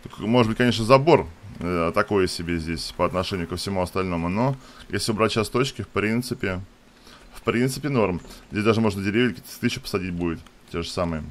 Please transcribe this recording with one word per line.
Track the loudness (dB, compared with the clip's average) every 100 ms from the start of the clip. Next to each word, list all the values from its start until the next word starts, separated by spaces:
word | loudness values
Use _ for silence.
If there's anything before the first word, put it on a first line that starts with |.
Так, | -16 -6
может | 4 6 4
быть, | 4
конечно, | 2 2
забор, | 6 6 8 6 4 -12 -18 -6
э, | -2 0 2
такой | 0 2 2 2
себе | 0 -4 -4
здесь | -2 -6 -8 -2
по | -2
отношению | 0 -4 -4 -4
ко | -6
всему | -4 -2
остальному, | -2 -2 -2 -2 -2
но | 0 -2 -2 -12 -20 -8
если | -4 -2
убрать | 0 2
сейчас | 2 -2
точки, | 0 -2 -4
в | -6
принципе, | -2 0 0 -4 -4 -4 -4 -8 -20 -20 -20 -20 -20 -20
в | -6
принципе, | -2 0 0 -2 -2
норм. | 0 2 0 -8 -20 -8
Здесь | 0
даже | 2 4
можно | 2 0
деревья, | 0 2 0
какие-то | -2 -14
цветы | -6 -4
еще | -4
посадить | -6 -6 -4
будет, | -4 -4 -4 -10 -20 -10
те | -8
же | -6
самые. | -4 -4 -4 -10